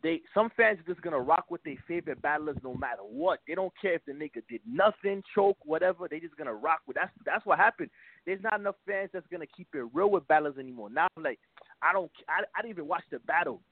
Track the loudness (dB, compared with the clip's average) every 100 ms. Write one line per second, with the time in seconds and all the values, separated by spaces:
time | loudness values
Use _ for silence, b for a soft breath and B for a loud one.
0 | 0 -2 0 2 2 4 4 4 -4 -6
1 | -2 -2 4 2 2 -8 -8 -12 -6 -6
2 | -4 -4 0 0 -2 -6 -6 -6 -6 -6
3 | -10 0 0 0 -2 -4 -4 -2 -2 -2
4 | -4 -10 -8 -10 -10 -12 -8 4 4 4
5 | -2 -2 -2 4 4 4 -2 0 2 0
6 | -6 -8 -10 -10 -8 -4 0 0 0 -6
7 | -6 -6 -4 -4 2 6 6 4 -10 B
8 | B B -6 -4 0 -2 -2 -6 -6 -4
9 | -4 -8 -10 -12 -12 -14 -12 -8 -4 2
10 | 4 2 4 4 4 -6 -12 -12 -8 0
11 | 0 0 -6 -6 _ B B B 2 2
12 | 0 -10 -4 -2 -2 -6 -8 -8 -4 -4
13 | -4 -12 -2 0 0 -4 _